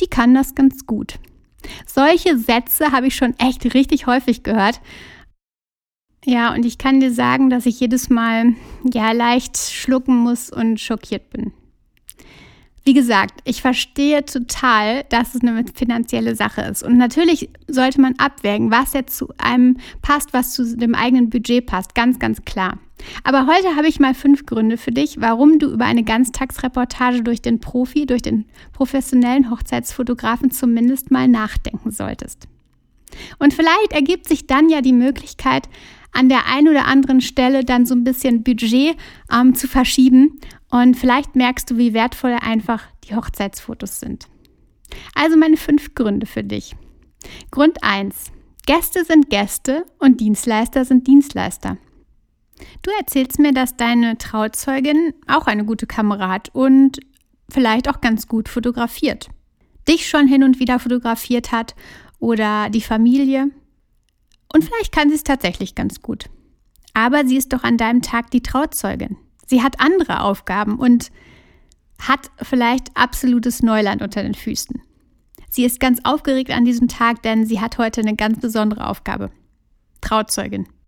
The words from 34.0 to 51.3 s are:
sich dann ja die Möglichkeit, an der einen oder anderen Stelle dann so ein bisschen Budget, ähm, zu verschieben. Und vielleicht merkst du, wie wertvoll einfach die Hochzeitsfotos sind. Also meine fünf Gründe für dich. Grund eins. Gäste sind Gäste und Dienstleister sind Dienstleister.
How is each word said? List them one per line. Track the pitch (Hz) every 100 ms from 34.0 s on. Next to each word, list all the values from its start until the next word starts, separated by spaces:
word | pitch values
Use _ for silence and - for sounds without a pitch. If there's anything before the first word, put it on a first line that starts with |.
| 277 359 -
sich | 311 -
dann | 269 320
ja | 302
die | 262
Möglichkeit, | 247 254 - - - 254 262 - - - - -
an | 240 262
der | 254 -
einen | 269 302
oder | 285 -
anderen | 269 269 262
Stelle | 247 - 254 269
dann | 262 247 247
so |
ein | 247
bisschen | 240 254 254 233
Budget, | 233 233 226 247 302 320 - - -
ähm, | 233 254
zu | 254 269
verschieben. | 269 247 - 262 254 294 - - - _
Und | 247 247 247
vielleicht | 262 254 285 262
merkst | 247 254 -
du, | 233
wie | 240
wertvoll | 220 240 - 254
einfach | 240 220 226 214 226 - -
die | -
Hochzeitsfotos | 214 - - 196 - - - 202 -
sind. | - 208 - _ _ _ _ _ _ - -
Also | - 311 320
meine | 320 311
fünf | - 294 -
Gründe | - 214 208 214
für | -
dich. | 202 196 - - - _ _ _ - - -
Grund | - 311 -
eins. | 214 196 196 - - - _ _ -
Gäste | 330 - 370
sind | 330 311 277
Gäste | 202 202 - - 294 370 -
und | 269 240
Dienstleister | 214 208 240 220 240 269
sind | 254 254 254
Dienstleister. | 285 277